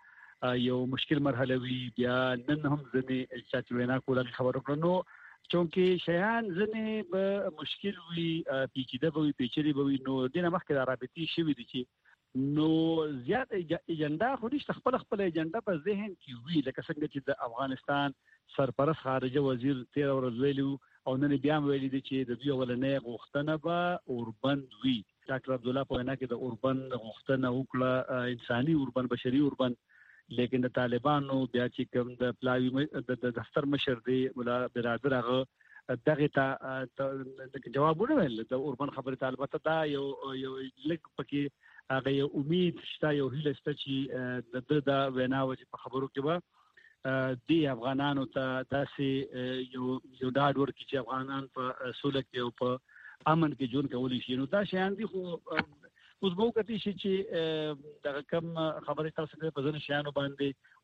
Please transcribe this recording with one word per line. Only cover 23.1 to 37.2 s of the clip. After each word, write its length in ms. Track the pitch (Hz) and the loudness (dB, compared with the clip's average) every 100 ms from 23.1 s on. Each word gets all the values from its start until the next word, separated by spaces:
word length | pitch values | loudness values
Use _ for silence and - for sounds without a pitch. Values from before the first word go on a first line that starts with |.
| 113 - 143 151 156 | -10 -6 -2 0 -2
به 440 | 165 175 175 180 - | 0 0 0 -2 -4
اوربند 600 | 123 113 107 135 143 135 - | -4 -4 -2 0 0 -4 -4
وي. 200 | 131 120 - _ - | 0 0 -4 _ -6
ډاکټر 240 | 131 131 | -6 -2
عبدالله 320 | 127 120 131 | -2 0 -2
په 100 | 135 | -2
وینا 200 | 127 123 | -2 -2
کې 120 | 135 123 | -4 -4
د 60 | |
اوربند 600 | 120 127 113 131 131 131 | -4 -4 -2 0 0 -2
غوښتنه 560 | 123 113 - - 135 127 | -6 -8 -8 0 2 2
وکړه، 600 | 127 135 127 127 127 - | 0 0 2 2 2 0
آ، 140 | 127 | -2
انساني 480 | 123 120 - 120 139 | -2 -4 -2 2 4
اوربند، 360 | 160 131 127 127 | 4 2 0 0
بشري 300 | 120 131 131 | 0 2 4
اوربند. 360 | 143 135 127 120 _ - - - - | 4 4 0 0 _ -20 -20 -20 -6
لیکن 320 | 120 123 131 | 0 2 2
د 80 | 123 | 2
طالبانو 800 | 131 123 120 139 147 139 135 131 | 2 2 2 4 2 2 0 2
بیا 220 | 120 123 | 2 0
چې 140 | - 123 | -2 -2
کوم 220 | 127 123 | 0 -2
د 160 | 123 123 | 0 -2
پلاوي 400 | 117 127 127 127 | 0 0 2 2
م-، 300 | 131 151 139 | 2 -2 -4
د، 100 | 127 | -4
د 220 | 127 123 120 | -2 -2 -4
دفتر 300 | 110 160 143 | -2 -2 0
مشر 280 | 143 - 120 120 | 0 0 -2 0
دی، 220 | 127 131 127 | 0 0 -2
ملا 300 | 120 123 123 | -2 0 -2
برادر، 520 | 123 117 117 139 131 | -2 -2 0 2 0
هغه 280 | 117 131 131 _ _ - - | 2 0 0 _ _ -14 -6
دغې 360 | 120 - 151 147 | -2 2 2 2
ته، 80 | - 135 135 | 2 0 -2
آ، 240 | 135 131 | -6 -6
ته، 400 | 131 - 135 135 | -6 -4 -4 -4